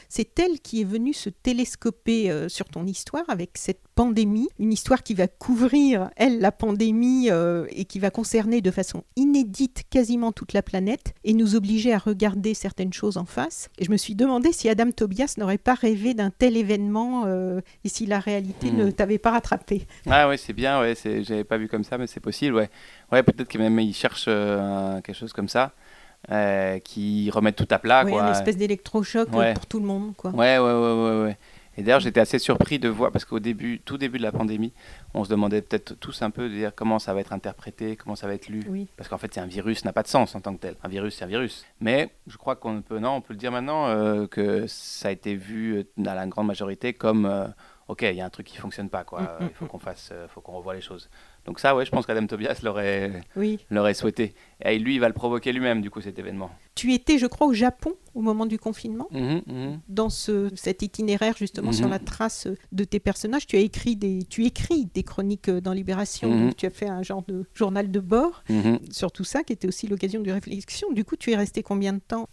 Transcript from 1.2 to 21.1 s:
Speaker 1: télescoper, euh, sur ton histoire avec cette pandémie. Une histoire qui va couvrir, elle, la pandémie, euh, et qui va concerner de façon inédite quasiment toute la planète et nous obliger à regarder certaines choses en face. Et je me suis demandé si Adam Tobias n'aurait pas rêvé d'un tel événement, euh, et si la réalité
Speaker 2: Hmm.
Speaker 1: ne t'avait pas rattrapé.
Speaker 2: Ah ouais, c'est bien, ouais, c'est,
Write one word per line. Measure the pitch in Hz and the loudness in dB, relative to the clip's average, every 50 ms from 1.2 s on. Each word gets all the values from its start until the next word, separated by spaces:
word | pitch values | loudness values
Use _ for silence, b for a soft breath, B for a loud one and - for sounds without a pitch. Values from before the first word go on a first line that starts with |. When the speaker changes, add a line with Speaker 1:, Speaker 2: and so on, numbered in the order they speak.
| - 208 | -6 -8
Speaker 1:
télescoper, | 185 _ - 254 247 240 254 - - - - 233 220 _ - - 226 226 220 185 | -10 _ 0 0 2 2 0 -2 -4 -4 -4 -4 -4 _ 0 0 2 2 2 2
euh, | 156 151 151 175 | 0 -2 -2 -4
sur | - - 190 - | -6 -6 -8 -8
ton | - - 170 | -8 -6 -6
histoire | 190 190 - - - - 294 339 339 | -6 -6 -6 -8 -6 -6 -4 -4 -4
avec | 240 180 175 - - | -4 -4 -6 -8 -10
cette | - - - 185 - _ _ _ | -8 -6 -6 -6 -6 _ _ _
pandémie. | - 240 247 220 220 220 202 208 220 247 370 - - | 2 2 4 4 4 4 4 2 2 0 -2 -2 -2
Une | 202 220 220 | 0 0 0
histoire | 208 - - 262 254 - | 0 2 2 2 2 2
qui | - 220 | 0 0
va | 185 185 180 | 2 0 0
couvrir, | - - - - 254 226 247 254 - 294 285 277 254 196 185 - - | 0 -4 -2 0 2 4 4 4 6 6 6 6 4 4 0 -2 0
elle, | - 220 269 240 226 | 2 4 4 4 4
la | 185 190 | 4 4
pandémie, | 208 - - 220 202 208 226 220 220 226 240 247 262 262 247 233 | 4 2 0 0 2 2 2 4 4 4 4 4 4 4 4 4
euh, | 185 165 170 170 175 170 156 - | 4 4 4 2 2 0 -2 -4
et | - - 196 | -6 -6 -6
qui | - - 190 | -6 -4 -2
va | 196 196 | -2 0
concerner | - - 226 - - 226 208 220 233 240 | 0 -2 0 2 2 2 2 4 2 2
de | 190 185 180 | 2 2 2
façon | - 185 - - 180 - _ _ | 0 -2 -4 -6 -10 -12 _ _
inédite | - 269 285 285 277 262 208 190 - 269 254 - - - - | 2 4 6 6 4 4 2 0 -2 -2 -2 -2 -6 -6 0
quasiment | - 262 247 214 240 240 233 226 220 | 2 2 4 4 2 2 0 0 -2
toute | - - - - | -4 -4 -2 0
la | 202 196 | 0 0
planète | - - 185 185 202 240 - - - - - - | 0 -2 0 0 0 0 -2 -4 -8 -8 -2 0
et | - 220 | 2 4
nous | 226 226 208 202 | 6 6 6 4
obliger | 226 196 196 220 220 214 247 226 | 4 4 2 2 2 4 4 4
à | 196 | 4
regarder | - 214 214 185 214 214 190 202 185 220 214 | 2 0 0 2 2 0 2 0 0 -2 -2
certaines | - - 196 - - 185 185 180 | -2 -4 -6 -4 -4 -4 -4 -4
choses | - - 208 190 180 | -2 -2 -2 -2 -2
en | 175 | -6
face. | - - - 127 160 - - - - - - | -6 -4 -4 -4 -4 -6 -10 -14 -14 -8 -4
Et | 180 | 0
je | 165 214 | 2 2
me | |
suis | 196 - - 214 | 2 0 -2 0
demandé | 196 247 269 262 240 247 330 | 2 2 4 4 4 4 2
si | 330 - - 226 | 2 2 2 2
Adam | 220 202 233 240 | 4 4 4 2
Tobias | 233 - 220 202 190 202 269 285 - - | 2 0 -2 0 0 0 -2 -2 -2 -2
n'aurait | 214 190 196 208 | -2 0 0 2
pas | - - 254 | 2 2 2
rêvé | - - 220 220 196 208 240 254 | 4 2 2 2 2 2 0 0
d'un | 220 202 196 | 0 0 -2
tel | - - 254 254 226 | 2 4 4 4 4
événement, | 226 220 190 214 202 202 202 208 214 233 247 254 247 226 | 4 2 2 2 0 0 0 0 0 0 0 -2 -2 0
euh, | 196 185 185 185 185 180 185 180 b b b - | 0 0 0 -2 -2 -4 -4 -6 b b b -8
et | 202 | -6
si | - - 226 | -6 -4 -2
la | 190 208 196 | 0 0 0
réalité | 185 214 208 202 196 190 196 - - 247 247 | 0 0 0 0 -2 -4 -4 -4 -2 0 2
Speaker 2:
Hmm. | 220 | 2
Speaker 1:
ne | 214 196 | 2 2
t'avait | 190 - 208 190 214 202 | 2 2 2 2 2 2
pas | - 233 | 4 4
rattrapé. | 226 233 - - - 180 - - 202 202 - B B B B - | 4 2 2 0 -4 -4 -2 -2 -2 -2 -2 B B B B 4
Speaker 2:
Ah | 131 143 147 143 | 6 8 8 6
ouais, | 139 135 | 4 0
c'est | - - 107 | -2 -6 -4
bien, | 104 123 135 139 135 | 0 2 2 4 4
ouais, | 120 117 117 | 4 2 2
c'est, | 113 - 110 | 0 -2 -2